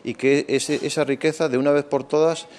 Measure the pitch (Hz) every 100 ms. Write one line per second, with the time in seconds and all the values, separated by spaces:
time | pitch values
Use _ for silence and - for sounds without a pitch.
0 | 120 117 135 143 - 135 - 147 147 156
1 | 139 135 156 151 160 127 143 143 143 139
2 | 123 151 160 160 -